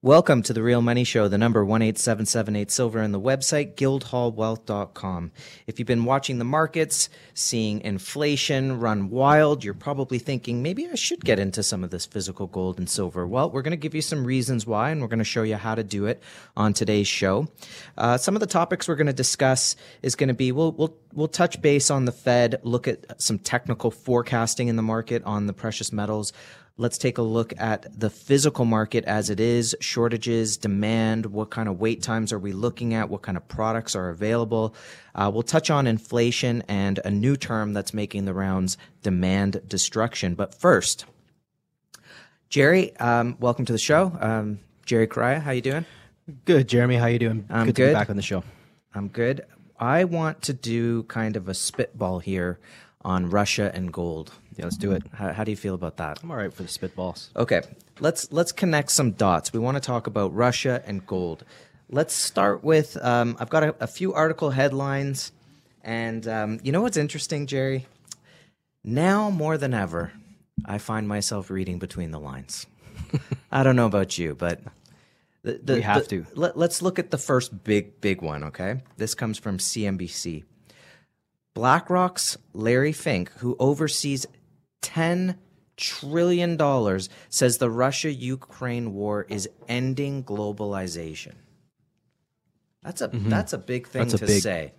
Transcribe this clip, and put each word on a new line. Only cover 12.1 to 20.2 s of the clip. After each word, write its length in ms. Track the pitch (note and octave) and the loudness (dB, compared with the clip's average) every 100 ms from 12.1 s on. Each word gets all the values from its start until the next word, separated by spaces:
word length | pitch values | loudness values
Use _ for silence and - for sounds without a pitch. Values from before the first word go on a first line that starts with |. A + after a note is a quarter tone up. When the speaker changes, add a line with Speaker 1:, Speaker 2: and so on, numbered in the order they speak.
| G#2+ F#2 F2+ G2 | -8 -8 -8 -8
Speaker 1:
gold 320 | F#2 F#2 F#2 | -4 -4 -4
and 100 | F2+ | -6
silver." 380 | - F2+ F2 F2 | -4 -4 -4 -4
Well, 240 | A#2+ D#3 | 0 -2
we're 120 | C#3 | -2
gonna 120 | C3 | -4
give 180 | E3+ D3+ | -4 -4
you 80 | D3+ | -4
some 240 | D3+ D#3 | -4 -2
reasons 440 | B2 C3 A#2 B2 A2 | 0 0 0 -2 0
why, 220 | G#2+ B2+ | 0 0
and 120 | D#3 | -2
we're 60 | A#2+ | -2
gonna 160 | A2+ | -2
show 180 | A2 - | 0 0
you 140 | A2 G#2+ | -2 -2
how 180 | A2+ | -2
to 80 | A2 | -4
do 240 | G#2 G2+ G2+ | -2 -2 -2
it 160 | - - - - - | -4 -8 -20 -14 0
on 180 | G#2+ | 2
today's 340 | G2+ G#2 G#2 G2+ | 2 2 4 2
show. 400 | - G2 G2 D#3 - - - - - | 2 2 2 0 -6 -20 -18 -18 -2
Uh, 200 | A#2+ B2 | 2 2
some 200 | - G3+ | 2 0
of 40 | |
the 60 | G3+ | 2
topics 400 | F#3 E3+ F3 - | 2 2 -2 -2
we're 80 | |
gonna 180 | D3 D3+ | 2 2
discuss 600 | C3 B2+ - C3+ C3 - - - - | 2 0 4 4 4 2 -2 -10 -6
is 120 | C3 | -4
gonna 180 | - | 0